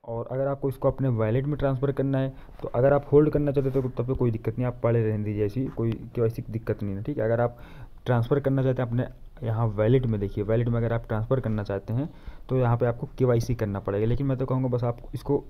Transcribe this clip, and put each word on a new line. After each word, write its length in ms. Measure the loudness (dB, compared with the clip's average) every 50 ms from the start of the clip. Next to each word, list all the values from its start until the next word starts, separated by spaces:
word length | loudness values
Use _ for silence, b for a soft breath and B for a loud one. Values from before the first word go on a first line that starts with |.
| _
और 220 | -8 -6 -6 -6 -4
अगर 160 | -2 -2 0 -2
आपको 220 | -2 -2 -2 -4
इसको 180 | -4 0 0 0
अपने 200 | 0 2 0 0
wallet 360 | 2 2 2 2 2 2 0
में 100 | 0 -2 0
transfer 340 | 0 0 0 0 0 -2
करना 260 | 0 0 0 0 2 0
है, 160 | 0 -2 -4 B B B B -10
तो 60 | -10 -4
अगर 240 | 0 4 4 6 6
आप 120 | 4 2 6
hold 180 | 6 6 6 6
करना 220 | 4 2 0 2
चाहते 180 | 0 0 0 2
हो 120 | 0 0
तो 80 | 0 0
तब 160 | -2 -4 -2 -2
तो 80 | 0
कोई 160 | 0 2 0
दिक्कत 260 | 0 0 -4 -4 -2 -2
नहीं, 100 | -2 -2
आप 120 | -2 0 0
पड़े 180 | 2 4 4
रहने 220 | 4 2 0 0 -2
दीजिए, 220 | -2 0 0 0
ऐसी 200 | 0 0 -2 -4 -4
कोई 240 | -2 -2 0 0 0 -2 -6 -8 -2
केवाईसी 260 | 0 0 0 0 -2
की 100 | -8 -6 -6
दिक्कत 300 | -6 -4 -4 -4 -4 -2
नहीं 120 | -4 -4
है, 80 | -4 -4
ठीक 140 | -4 -4 -2
है। 60 | 0
अगर 180 | 0 2 2
आप 160 | 2 0 -2 B B B B B B B B -12 -2
transfer 340 | 2 2 2 4 2 2 2
करना 240 | 2 2 2 2 2
चाहते 180 | 2 2 0
हैं 80 | -2 -2
अपने 180 | 0 -2 -2 -2 -6 -16 -18 -18 -14 -8 -4
यहाँ 220 | -4 0 0 0 0
wallet 380 | 2 2 4 4 4 4 4
में, 140 | 2 0 0
देखिए 240 | -2 -2 -2 -4 0
wallet 240 | 2 2 2 2 2
में 100 | 0 0
अगर 160 | 0 0 -2
आप 140 | -2 -2 -2
transfer 320 | -2 -2 0 0 0 0
करना 240 | 0 0 -2 -2 -2
चाहते 300 | -2 -4 -4 -4 -2 -2
हैं 160 | -2 -2 -4 B B B B B B B -2
तो 80 | 0 2
यहाँ 200 | 4 2 2 2
पे 80 | 2
आपको 220 | 0 0 -2 -6 -10 -2 0
केवाईसी 380 | 2 4 4 2 2 0 0
करना 240 | -2 0 -2 -2 -2
पड़ेगा। 260 | -2 -2 0 0 2
लेकिन 220 | 2 2 2 2 0
मैं 100 | 0 0
तो 80 | 0
कहूँगा 220 | 0 0 0 0 0
बस 140 | 0 0 0
आप 140 | -2 -4 -4 -8 -10 -10
इसको 280 | -10 -2 0 0 0 0 -4